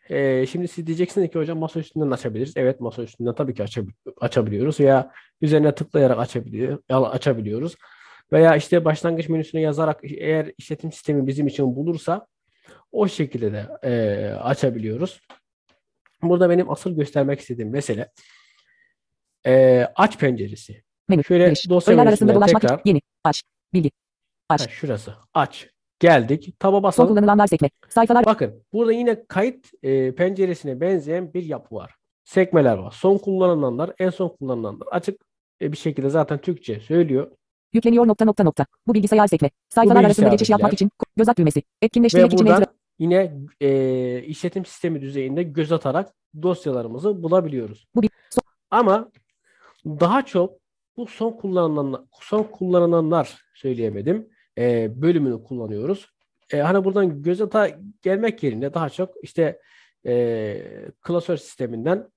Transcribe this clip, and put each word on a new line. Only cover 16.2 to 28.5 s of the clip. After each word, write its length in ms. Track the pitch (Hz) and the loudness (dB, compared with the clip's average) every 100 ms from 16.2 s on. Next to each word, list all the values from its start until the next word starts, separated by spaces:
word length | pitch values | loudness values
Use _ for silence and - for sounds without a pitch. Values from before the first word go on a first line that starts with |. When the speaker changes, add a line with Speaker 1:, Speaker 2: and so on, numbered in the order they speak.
Speaker 1:
Burada 280 | 170 175 180 | 0 4 4
benim 200 | 175 180 | 4 0
asıl 240 | 151 - 165 | -4 -6 -4
göstermek 440 | 143 147 139 139 | -2 -2 -2 -2
istediğim 320 | - 120 107 | -8 -10 -6
mesele, 400 | 131 139 107 120 _ _ _ _ _ _ _ _ _ _ _ _ _ 131 | -6 -4 -6 -8 _ _ _ _ _ _ _ _ _ _ _ _ _ 2
e, 400 | 131 131 127 123 - | 6 6 6 2 2
aç 220 | 208 - | 0 0
penceresi. 640 | 143 123 101 104 - 104 _ _ - | -2 -2 -6 -12 -20 -20 _ _ 0
Speaker 2:
Menü, 160 | 185 | 0
Speaker 1:
Şöyle 220 | 143 175 180 | 2 4 4
Speaker 2:
giriş. 240 | 151 175 | 4 2
Speaker 1:
dosya 220 | 180 170 | 2 6
Speaker 2:
Öğeler 140 | - 240 | 6 6
arasında 260 | 208 214 | 6 4
Speaker 1:
menüsünden 20 | 202 | 6
Speaker 2:
dolaşmak. 260 | 202 220 | 6 4
Speaker 1:
tekrar 200 | 131 135 202 | 4 0 2
Speaker 2:
Yeni. 160 | 170 - _ | 0 0 _
Aç. 200 | 156 156 - _ _ | -2 -2 -6 _ _
Bilgi. 180 | 180 147 - _ _ _ _ - | -2 -2 -4 _ _ _ _ -2
Aç. 120 | 151 | -2
Speaker 1:
Ha, 60 | 123 | -2
şurası. 440 | - 151 110 - 107 _ | -6 -6 -6 -8 -20 _
Aç. 340 | - 143 - - _ _ - | -2 -2 -6 -20 _ _ 2
Geldik. 560 | 170 151 113 151 - - | 6 6 4 -4 -6 -4
Taba 180 | 196 196 | 0 2
Speaker 2:
Son 60 | |
Speaker 1:
basalım. 260 | 196 180 247 | 2 4 4
Speaker 2:
kullanılanlar 380 | 208 208 208 208 | 4 4 4 4
sekme. 220 | 160 143 - _ | 2 0 -2 _
Sayfalar. 360 | - 226 240 214 | 0 4 4 4
Speaker 1:
Bakın 380 | 214 123 | 2 -2